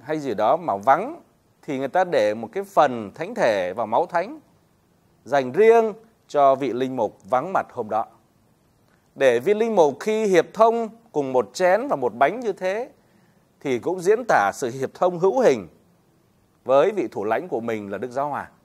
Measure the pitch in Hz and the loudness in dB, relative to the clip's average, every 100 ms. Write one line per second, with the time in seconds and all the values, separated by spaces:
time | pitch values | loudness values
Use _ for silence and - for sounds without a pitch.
0 | - 156 139 101 107 160 160 101 107 143 | -8 -6 -4 -2 0 0 -2 -2 2 2
1 | 247 - _ _ _ _ - 131 135 175 | 0 -12 _ _ _ _ -10 -6 -4 -2
2 | 185 147 107 110 113 196 202 - 147 120 | 0 2 0 -2 -8 -10 -4 0 0 0
3 | 101 - 170 233 143 101 90 98 107 120 | -10 -12 -10 -2 0 0 -2 -6 -2 -2
4 | 175 175 196 302 _ _ _ _ _ _ | -2 -4 -6 -12 _ _ _ _ _ _
5 | _ _ - 139 127 143 220 233 220 196 | _ _ -4 -2 0 2 6 6 4 -4
6 | _ _ _ 143 139 135 139 117 131 127 | _ _ _ 2 4 4 0 -4 -4 -4
7 | 104 - 98 127 170 180 - - 107 107 | -4 -6 -4 -4 -2 -4 -6 -8 -6 -6
8 | - _ _ _ _ _ _ _ _ _ | -6 _ _ _ _ _ _ _ _ _
9 | _ - 135 120 147 208 233 208 147 127 | _ 0 2 2 2 0 2 4 4 2
10 | 214 220 214 180 151 - 233 233 220 - | -2 0 2 2 2 4 2 2 -4 -10
11 | _ 151 135 127 104 - 180 202 277 151 | _ -6 -2 0 0 0 2 2 0 -4
12 | 123 113 139 220 233 - 185 208 277 _ | -4 0 0 0 -6 -6 -6 -6 -8 _
13 | _ _ _ _ _ _ 147 120 127 185 | _ _ _ _ _ _ -4 -4 -2 -2
14 | 175 220 233 143 101 - 127 135 131 - | 0 0 2 2 2 -2 -6 -6 -8 -2
15 | 180 180 190 254 208 120 85 _ _ _ | -2 2 0 4 4 2 -2 _ _ _
16 | _ _ _ _ _ _ 113 135 175 208 | _ _ _ _ _ _ 0 2 2 0
17 | 113 127 107 113 180 127 117 110 101 98 | -6 -6 -4 -4 -4 -8 -6 -8 -8 -10
18 | 127 123 147 127 107 _ | -8 -8 -6 -8 -12 _